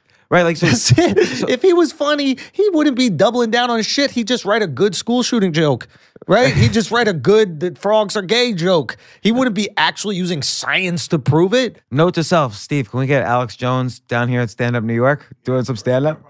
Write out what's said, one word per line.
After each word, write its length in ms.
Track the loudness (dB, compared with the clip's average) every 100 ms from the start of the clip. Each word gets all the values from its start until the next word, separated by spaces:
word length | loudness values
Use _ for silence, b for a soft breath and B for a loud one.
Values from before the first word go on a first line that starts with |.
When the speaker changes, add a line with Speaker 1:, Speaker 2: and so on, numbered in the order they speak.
| _ _ -2
Speaker 1:
Right, 140 | 2
like, 140 | 2 2
so 80 | 0
Speaker 2:
That's 260 | 2 2 4
it. 300 | 4 2 0 0
Speaker 1:
so 100 | -2
Speaker 2:
If 140 | 0
he 120 | 4
was 180 | 4 2
funny, 460 | 0 -2 0 0 -2 B
he 140 | -2 0
wouldn't 260 | 2 2 2
be 100 | 0
doubling 400 | 2 0 0 0
down 180 | 0 0
on 120 | -2
shit. 280 | -2 -2 -2
He'd 160 | -2 -2
just 180 | -2 0
write 180 | 0
a 40 | 0
good 280 | 0 -2 -2
school 260 | -2 -2
shooting 320 | 0 0 0
joke, 340 | 2 0 0 -6 b b b 0
right? 240 | 2 4
He'd 220 | 4 2
just 160 | 2 0
write 180 | 0 0
a 60 |
good 460 | 0 4 4 4 -2
"that 180 | -8 -4
frogs 380 | 0 0 0 -4
are 60 |
gay" 300 | -2 0 0
joke. 440 | 0 0 0 0 -10 b b
He 100 | 0
wouldn't 240 | 2 0 -2
be 140 | -4 -2
actually 380 | -2 -2 -6 -4
using 260 | -4 -4
science 680 | -4 -6 -4 -4 -2 -4 -2
to 100 | -2
prove 340 | 2 2 2
it. 260 | 2 -2 -6 -6
Speaker 1:
Note 240 | 0 0 0
to 80 |
self, 320 | 0 0 0 -4
Steve, 340 | -6 -4 -4
can 100 | -4
we 60 | 0
get 160 | 0
Alex 320 | 0 -2 -2 -4
Jones 440 | -4 -2 -4 -8
down 280 | -6 -4 -2
here 140 | -2
at 80 | -4
Stand 260 | -4 -4 -2
Up 80 |
New 120 | -2 0
York 320 | 0 0 -6 -12
doing 220 | -4 -2 -2
some 100 | -4
stand-up? 440 | -2 0 0 -4 -10